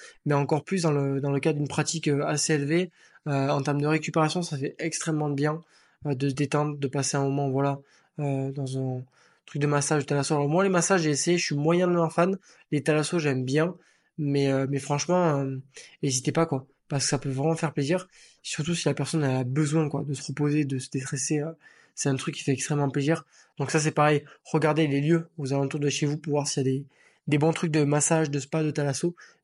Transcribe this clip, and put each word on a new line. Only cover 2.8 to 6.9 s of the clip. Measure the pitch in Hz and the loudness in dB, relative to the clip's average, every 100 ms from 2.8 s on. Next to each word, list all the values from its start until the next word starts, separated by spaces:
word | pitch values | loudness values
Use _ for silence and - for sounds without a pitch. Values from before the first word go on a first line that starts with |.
| 180 _ _ - 151 | -2 _ _ -12 -2
euh, | 139 139 | 0 2
en | 147 | 0
termes | 143 143 | 0 0
de | 147 | 2
récupération, | 156 160 160 156 180 | 0 0 2 2 0
ça | 170 139 | -4 -4
fait | 147 - | -6 -4
extrêmement | 160 - 170 151 151 | -6 -4 -2 -2 -2
de | 139 | 0
bien, | 151 160 - _ _ _ 147 | -2 -2 -10 _ _ _ -6
euh, | 131 | -2
de | 139 | -2
se | |
détendre, | 135 139 147 147 143 | -2 0 0 -2 -4
de | |
passer | 135 | -4